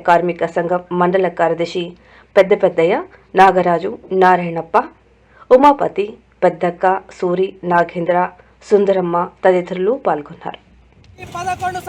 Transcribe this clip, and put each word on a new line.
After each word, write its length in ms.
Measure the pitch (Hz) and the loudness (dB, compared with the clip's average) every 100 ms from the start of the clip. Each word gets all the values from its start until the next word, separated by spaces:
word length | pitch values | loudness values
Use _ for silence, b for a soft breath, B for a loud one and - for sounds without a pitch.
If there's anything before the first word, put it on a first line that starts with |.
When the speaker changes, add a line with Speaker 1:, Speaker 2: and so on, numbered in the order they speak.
| - | 2
Speaker 1:
కార్మిక 420 | 170 175 170 170 180 | 2 2 -4 -4 -4
సంఘం 240 | 170 180 175 180 | -2 -4 -4 -2
మండల 240 | 175 190 180 175 | 0 0 -2 -2
కార్యదర్శి 440 | 165 165 170 185 170 175 b b b - | -2 -2 -4 -6 -10 -14 b b b 2
పెద్ద 160 | 190 196 | 4 2
పెద్దయ్య, 320 | 196 160 165 240 381 b b 185 | 0 0 0 0 -6 b b 4
నాగరాజు, 520 | 190 185 180 170 185 233 - 190 | 4 4 0 -2 -4 -10 -6 2
నారాయణప్ప, 540 | 185 180 175 165 160 214 269 - _ _ b b b 254 | 2 2 0 -8 -2 -2 -2 -8 _ _ b b b 4
ఉమాపతి, 500 | 285 285 160 175 208 233 _ _ | 6 4 -2 -4 -6 -10 _ _
పెద్దక్క, 540 | 180 165 180 175 185 190 - - | -2 0 -4 -2 -2 -2 -6 -8
సూరి, 300 | 185 175 190 - 175 | -4 -2 -4 -6 -2
నాగేంద్ర, 540 | 175 175 175 170 175 180 - b b - | 0 0 -4 -2 0 -2 -6 b b 0
సుందరమ్మ 560 | 208 202 190 175 170 175 - 190 | 2 2 0 -2 -4 -4 -2 0
తదితరులు 500 | 180 180 180 185 269 202 | 0 -2 -4 -4 -2 -2
పాల్గొన్నారు. 540 | 156 143 170 - - _ _ _ _ _ - | -4 -8 -16 -16 -16 _ _ _ _ _ -20
Speaker 2:
ఈ 120 | 359 339 | -16 -10
పదకొండు 420 | 370 359 370 370 | -8 -6 -6 -8